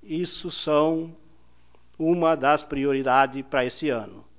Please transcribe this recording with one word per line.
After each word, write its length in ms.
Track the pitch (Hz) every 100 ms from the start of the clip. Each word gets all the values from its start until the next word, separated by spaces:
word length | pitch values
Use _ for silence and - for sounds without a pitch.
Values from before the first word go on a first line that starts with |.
Isso 480 | 208 160 175 - 180
são 600 | - - 147 156 160 165 - - - - - - - - -
uma 380 | 160 175 165 160
das 260 | 135 147
prioridades 800 | - 139 139 135 131 131 135 131 131
pra 140 | 139
esse 260 | 127 - 151
ano. 360 | 120 104 101 104